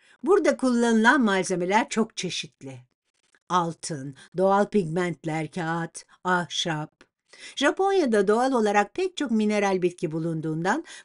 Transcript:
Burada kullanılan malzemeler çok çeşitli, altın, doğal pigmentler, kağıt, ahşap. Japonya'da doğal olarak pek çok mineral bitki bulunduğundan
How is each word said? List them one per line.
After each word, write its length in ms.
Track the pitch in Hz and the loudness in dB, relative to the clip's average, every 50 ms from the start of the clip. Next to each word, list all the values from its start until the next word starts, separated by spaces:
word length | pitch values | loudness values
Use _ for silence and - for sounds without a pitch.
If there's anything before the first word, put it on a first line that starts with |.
| _ _ _ _ - | _ _ _ _ 0
Burada 340 | 277 370 392 302 311 247 - | 2 2 4 4 2 2 2
kullanılan 640 | 262 254 240 233 233 233 226 220 214 240 285 302 | 0 0 2 2 2 2 4 4 4 4 4 4
malzemeler 680 | 233 208 196 - 277 - 185 175 180 180 202 220 285 - | 4 2 2 0 0 -2 -2 -4 -2 0 0 0 0 0
çok 280 | - 220 220 220 - - | -2 -2 -2 -2 -4 -8
çeşitli, 760 | - 175 - - - 156 _ _ - 135 131 123 127 _ _ _ _ _ _ _ _ _ _ _ _ - | -8 -8 -8 -8 -10 -12 _ _ -18 -16 -16 -18 -20 _ _ _ _ _ _ _ _ _ _ _ _ -2
altın, 680 | 175 180 170 170 160 - - - 165 139 131 143 131 - - - - 170 | -2 0 0 -2 -4 -8 -10 -10 -10 -8 -10 -12 -14 -16 -20 -8 -2 0
doğal 280 | 190 196 196 202 208 | 2 4 4 4 2
pigmentler, 840 | 202 - 208 180 156 156 185 180 175 165 - - 160 156 160 160 151 | 2 2 0 0 0 -2 -2 -2 -2 -4 -6 -6 -6 -6 -4 -6 -6
kağıt, 540 | - 185 165 160 165 170 165 170 - - - _ _ _ - | -8 -6 -6 -4 -4 -4 -6 -8 -10 -16 -20 _ _ _ -2
ahşap. 800 | 180 180 175 175 - - - - 175 156 151 151 - _ _ _ _ _ _ _ _ - - - - - | -2 0 0 -2 -4 -6 -6 -4 -4 -4 -6 -8 -10 _ _ _ _ _ _ _ _ -20 -20 -20 -14 -6
Japonya'da 720 | - 269 302 - - 381 392 392 381 320 247 220 208 202 190 | -2 0 0 2 2 0 2 2 2 2 2 2 2 2 2
doğal 240 | 208 233 254 269 | 2 2 2 2
olarak 420 | 269 240 214 202 202 208 208 208 - | 2 2 2 2 2 2 0 0 -2
pek 240 | - 370 370 - - | -4 -4 -4 -4 -4
çok 140 | 294 247 | -4 -2
mineral 500 | 233 220 214 208 214 208 208 196 190 185 | 0 0 2 2 2 0 0 0 0 0
bitki 300 | 175 175 175 - - 160 | -2 -2 -4 -4 -6 -6
bulunduğundan 760 | 151 165 160 170 160 160 151 160 156 160 170 190 226 320 339 - - - | -4 -4 -4 -4 -4 -4 -4 -4 -4 -2 -2 -2 -2 -2 -4 -10 -16 -20